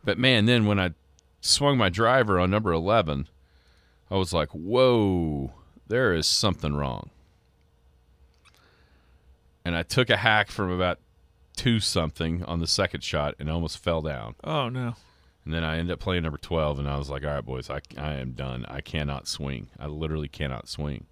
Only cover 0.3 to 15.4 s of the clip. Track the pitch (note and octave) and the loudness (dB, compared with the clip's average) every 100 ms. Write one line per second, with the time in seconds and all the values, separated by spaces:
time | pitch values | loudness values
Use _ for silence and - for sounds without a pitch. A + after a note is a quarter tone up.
0.3 | B2 G#2+ B2 G#2 G2+ F#2 D#2+ _ _ _ | 6 6 6 4 2 0 -4 _ _ _
1.3 | _ - - C#3+ C3+ G2 F2 A2+ C3 A2 | _ 0 2 4 4 4 4 4 6 4
2.3 | F#2 F#2 G2+ G#2+ E2 F2 A2+ E2+ C#2+ C#2 | 4 4 2 2 0 4 2 2 -2 -4
3.3 | _ _ _ _ _ _ _ _ G2 F#2 | _ _ _ _ _ _ _ _ -2 0
4.3 | F2 D2+ D#2+ F2 A#2+ C3 A#2+ G#2 F2+ E2 | 0 -2 -4 -2 4 6 6 4 2 0
5.3 | D2 C2 - - - _ A2+ B2 E2 D2+ | -2 -6 -10 -20 -20 _ 0 2 2 2
6.3 | - G#2 - D2+ C#2+ C#2 G#1+ - _ _ | 2 0 0 -2 -2 -4 -6 -12 _ _
7.3 | _ _ _ _ _ _ _ _ _ _ | _ _ _ _ _ _ _ _ _ _
8.3 | _ _ _ _ _ _ _ _ _ _ | _ _ _ _ _ _ _ _ _ _
9.3 | _ _ _ F2 E2+ E2+ - B2 G#2+ A2+ | _ _ _ -4 -2 0 0 2 4 6
10.3 | G#2+ G#2 - F#2+ F2+ F2+ F2 _ _ _ | 4 2 -2 -2 0 0 0 _ _ _
11.3 | _ _ - - A2+ - F#2 D#2+ - E2 | _ _ -2 0 2 0 0 -2 -2 -4
12.3 | E2+ E2+ E2+ E2 - F#2+ - - D2+ D2 | -4 -4 -4 -2 0 0 -2 -4 -2 -2
13.3 | - D2+ E2 D#2+ - - E2 D2+ C2+ A1 | -4 -4 -4 -4 -4 -2 -2 -2 -6 -10
14.3 | A#1+ - D#3 B2 B2+ A#2+ A#2 - _ _ | -12 -6 -4 -4 -4 -6 -8 -16 _ _
15.3 | _ | _